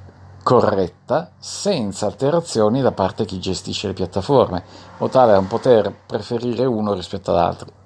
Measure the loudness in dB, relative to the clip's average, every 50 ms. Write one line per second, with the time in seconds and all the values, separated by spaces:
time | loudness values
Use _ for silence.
0 | -20 -20 -20 -20 -20 -20 -20 -6 2 4 4 4 4 4 2 0 -2 -4 -6 _
1 | _ -4 -2 -2 -2 -6 _ _ -16 -14 -12 -4 -2 -2 -2 0 -2 -6 -4 -4
2 | -4 -4 -4 -2 -2 0 0 0 -2 -2 0 2 2 2 2 2 2 0 0 0
3 | -2 -2 -2 -4 -6 -6 -6 -8 -6 -6 -6 -6 -6 -8 -8 -6 -6 -6 -6 -6
4 | -6 -4 -4 -6 -2 2 2 2 2 2 0 -6 -8 -10 -20 -20 -20 -20 -8 -6
5 | -6 0 4 4 6 6 6 4 2 0 -4 -2 4 4 4 4 4 0 -4 -8
6 | _ -8 -8 -8 -6 -6 -6 -4 -4 -4 -2 -2 -2 -2 -2 -2 -2 -2 -2 -4
7 | -6 -8 -10 -8 -4 -2 0 2 2 0 -2 -6 -14 -18 -20 _ _